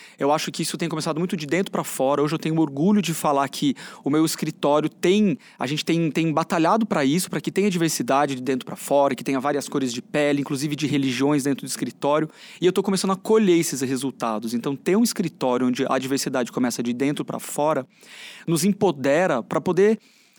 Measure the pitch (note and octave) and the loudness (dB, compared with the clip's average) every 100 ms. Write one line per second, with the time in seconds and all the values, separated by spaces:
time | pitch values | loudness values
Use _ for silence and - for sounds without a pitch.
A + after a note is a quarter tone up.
0 | - - C#3 D#3 - D3+ E3 D#3 E3 D#3 | -16 -4 0 0 -2 -6 -6 -4 -4 -4
1 | E3 D3+ F3+ F3 D3 E3+ G3 F#3 D#3+ - | -4 -2 -2 -4 -2 -2 -2 -4 -6 -2
2 | C3+ C#3+ D3+ D#3+ D#3+ D#3+ D#3 C#3 F#3 G#3 | 0 2 0 -2 -2 0 0 2 2 2
3 | E3+ D#3 D#3 C#3 C#3 - D3 - - - | 2 -2 0 2 0 0 -2 -2 -8 -6
4 | C#3+ D3+ D#3+ - D#3 - D3 D3+ D3+ - | 0 2 2 0 -6 -2 2 2 0 -2
5 | F3 G#3 G3+ C3 - - B2+ D3+ - E3 | 2 4 4 0 -6 -8 -6 -4 -2 0
6 | E3 D#3+ D#3+ D3+ D#3+ F3 D#3+ A3 A3 E3+ | 0 0 0 0 0 2 2 2 2 2
7 | C3+ F3 - E3 D#3+ F#3+ G3+ F3 D#3+ - | 2 2 0 -4 -2 0 0 2 0 0
8 | B2+ C#3 D3 B2+ B2+ C3 - A2+ - C#3 | 2 2 2 -2 -2 -4 -4 -10 0 4
9 | C#3 C3 C#3 C3 C#3+ C#3+ - C#3+ B2+ A#2+ | 4 0 -2 -2 0 -2 -2 -4 -4 -6
10 | - D3+ C#3+ C#3+ C3+ C#3 D3 D3 D3+ D3 | -4 0 0 0 -2 -4 -4 -2 0 0
11 | C3+ B2 C#3+ D3 C#3 C3 C3 - B2 - | 0 0 2 2 0 -2 -4 -6 -6 -4
12 | C#3+ D3+ D#3 - - - F3 F#3+ G3 F#3+ | 0 0 -2 -8 -20 -2 0 2 0 0
13 | F#3+ F#3+ - A3 G3+ E3 E3 C3 C3 C3 | 0 -2 2 4 6 4 2 -2 -2 -2
14 | C3 - A#2 G#2+ A2+ A#2 C#3+ C#3 - G3+ | -4 -4 -4 -2 -4 -4 -4 -4 0 2
15 | A#3+ - E3 - C3 B2 B2+ B2 B2+ C3 | 2 0 -4 -2 0 2 0 0 0 0
16 | C3 C3+ D3 C3 A#2+ C#3+ B2+ - A#2+ A#2+ | 0 -2 -2 -2 -2 -2 -2 -2 -4 -2
17 | C#3 D3 - - - - D3+ C#3+ B2+ _ | -2 -2 -6 -8 -8 -2 0 0 -4 _
18 | - - - - - E3 F#3+ F#3+ F#3+ C#3+ | -20 -20 -20 -10 -2 0 2 2 2 2
19 | C3+ D3+ F#3 B2+ - D#3 E3 F3 G3+ A3+ | 2 2 2 0 -2 -2 0 4 4 2
20 | _ _ _ | _ _ _